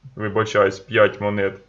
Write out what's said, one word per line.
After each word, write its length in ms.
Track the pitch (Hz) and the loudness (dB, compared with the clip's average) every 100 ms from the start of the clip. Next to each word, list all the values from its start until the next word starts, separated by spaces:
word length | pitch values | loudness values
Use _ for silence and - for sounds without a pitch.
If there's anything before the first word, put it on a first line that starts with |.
| - - | -20 -10
Вибачаюсь, 640 | 107 104 107 - 98 95 | -4 -2 0 2 2 0
п'ять 400 | - 110 101 - | -4 2 2 2
монет. 340 | 104 104 98 98 | -4 -2 -4 -4